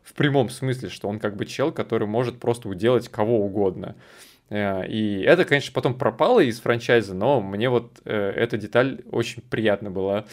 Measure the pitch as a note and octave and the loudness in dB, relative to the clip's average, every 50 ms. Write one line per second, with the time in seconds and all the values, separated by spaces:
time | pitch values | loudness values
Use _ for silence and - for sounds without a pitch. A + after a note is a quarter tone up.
0 | _ - - - C#3+ D3 C#3 C#3+ A#2+ G2 - - C3+ C3 B2+ B2+ B2+ F2+ - - | _ -10 -2 0 2 4 4 4 2 2 -2 -4 -4 -4 -4 -4 -6 -10 -10 -8
1 | - G2 G#2 G#2+ - G#2+ G2+ G#2 A2+ - - - C3 D#3+ - - G#2 - A2+ A2 | -6 -6 -4 -4 -4 -4 -4 -4 -8 -6 -4 -2 -2 -2 -2 -4 -4 -2 -2 -2
2 | A2 G#2 G#2+ A#2+ B2+ A#2+ A2+ - - A#2+ A#2+ A#2+ - G2+ G2 F2 G#2 A#2+ B2+ A#2 | -2 0 0 -2 -2 -2 -4 -2 -2 -2 -2 -2 -4 -8 -6 0 2 4 4 2
3 | G#2 - - - G#2+ A2 A#2+ A2 G2+ G2+ F#2 G#2 G2+ F#2+ F2 - F#2 - - - | 0 -2 -2 -2 0 2 2 2 0 0 0 0 0 0 0 -2 -8 -12 -14 -16
4 | - - - - - - _ _ _ _ G#2 G#2 G2+ G2 G2 F#2+ F#2+ - A#2 A2 | -20 -20 -20 -20 -20 -20 _ _ _ _ -4 -2 -2 -2 -2 -4 -4 -4 -2 -2
5 | G#2+ G#2 G2+ F#2+ - B2 E3 - - - D3+ C#3+ C3 - - C3+ - D3 B2+ C3 | -2 -2 -2 0 4 4 6 6 4 4 2 0 0 -2 -4 -2 -2 -2 0 0
6 | - A2 A2 - D3+ G3+ B3+ A#3 D#3+ A#2+ A2 - - - A#2+ A#2 A#2 - B2 A#2 | -2 -2 0 2 2 4 6 6 4 4 0 -2 -2 0 0 0 2 2 4 4
7 | G#2 G2 F#2+ F#2 G#2 B2+ C#3+ A#2+ G2 F#2+ G2 G2+ A2+ C3 B2 A#2 A#2+ - - - | 2 0 -4 -2 0 2 2 0 0 -2 -4 -2 0 2 2 0 -2 -4 -10 -16
8 | _ - G#2+ G#2+ G2+ G2 - - A#2 A#2 - A2 G2+ G2+ - A#2+ C3 C3+ - - | _ -6 -4 -2 -2 -2 0 0 0 0 -2 -4 -6 0 2 2 2 2 -2 -6
9 | - - - A2+ A2+ - - - - _ - A#2 A2 G#2+ G2+ G2 G2+ G#2 F2+ G2 | -10 -6 -4 -2 -2 -2 -6 -12 -10 _ -4 0 2 2 2 0 -2 -6 -6 -4
10 | F#2+ G2 G2 G#2 G#2 - | -2 -2 -2 -2 -4 -8